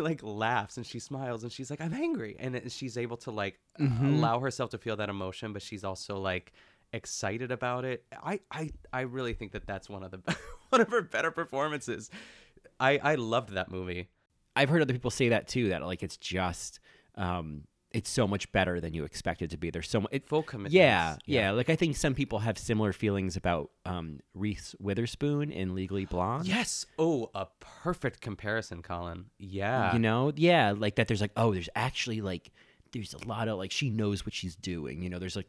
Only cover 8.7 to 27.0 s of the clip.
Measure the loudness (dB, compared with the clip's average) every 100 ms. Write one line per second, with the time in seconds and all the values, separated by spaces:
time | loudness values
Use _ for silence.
8.7 | -10 -8 -6 -4 -4 -4 -4 -6 -8 -8
9.7 | -8 -8 -10 -10 -8 -6 -6 -8 -18 _
10.7 | 6 6 2 0 0 0 -2 -4 -2 0
11.7 | -2 -4 -6 -8 -14 -18 -20 -20 -20 -18
12.7 | 2 4 6 4 2 2 0 0 -2 -4
13.7 | -4 -4 -6 -8 _ _ _ _ 2 4
14.7 | 6 4 2 -2 2 4 4 2 0 2
15.7 | 0 -2 -4 -6 -8 -6 -2 0 -2 -8
16.7 | -14 -20 -20 _ -6 -4 -2 -6 -10 -14
17.7 | _ _ -6 -2 0 2 0 0 2 4
18.7 | 2 -2 -4 -6 -4 -4 -2 -4 -4 -4
19.7 | -4 0 0 0 -4 -2 -2 -2 -6 4
20.7 | 8 8 8 4 0 0 2 4 4 2
21.7 | 4 2 2 0 0 0 0 0 0 0
22.7 | 2 2 2 2 2 0 0 2 2 -2
23.7 | _ -6 -6 -6 -10 -14 -4 -4 -4 -8
24.7 | -6 -2 0 -2 -2 0 0 -2 -2 -2
25.7 | -2 -2 -2 -2 0 0 0 0 0 0
26.7 | -4 -6 0